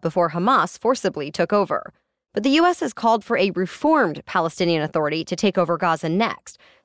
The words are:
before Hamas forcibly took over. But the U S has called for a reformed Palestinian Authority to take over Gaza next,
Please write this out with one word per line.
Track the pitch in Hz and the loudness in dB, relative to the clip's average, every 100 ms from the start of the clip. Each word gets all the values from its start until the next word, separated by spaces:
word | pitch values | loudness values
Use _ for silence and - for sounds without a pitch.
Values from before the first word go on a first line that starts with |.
before | 165 180 170 | -2 0 0
Hamas | 170 202 247 170 - | 0 2 2 0 -2
forcibly | 226 262 190 156 143 | -2 0 -2 -4 -6
took | 165 170 | -4 0
over. | 208 185 - - - _ _ _ 214 | 0 0 -4 -8 -20 _ _ _ -2
But | |
the | 254 | 2
U | 302 359 | 4 4
S | 349 | 2
has | 285 | -4
called | - 226 226 | -2 2 2
for | - 233 | 0 0
a | 196 | 0
reformed | 170 185 - 294 311 190 160 - | 0 -6 -2 2 2 2 -2 -4
Palestinian | 185 165 - 175 160 | -2 -2 0 0 0
Authority | 156 165 151 160 160 | 0 -2 -2 -2 -6
to | 170 | -2
take | 202 185 | 0 2
over | 165 165 | 0 0
Gaza | 180 160 160 | 0 0 0
next, | 180 226 - - - _ _ | 0 0 -4 -14 -20 _ _